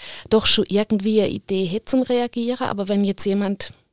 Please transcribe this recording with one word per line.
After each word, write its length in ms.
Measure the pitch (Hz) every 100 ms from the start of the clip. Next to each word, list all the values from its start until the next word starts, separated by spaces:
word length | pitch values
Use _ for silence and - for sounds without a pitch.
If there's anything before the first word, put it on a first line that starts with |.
| - - -
doch 160 | 220 -
schon 200 | - -
irgendwie 540 | 202 214 214 196 214
eine 80 | 196
Idee 380 | - - 190 185
hat 160 | 202 -
zum 120 | 262
Reagieren. 640 | 254 247 240 240 233 247 254
Aber 200 | 202 196
wenn 140 | 202
jetzt 220 | 202 196 202
jemand, 480 | 196 196 196 - - _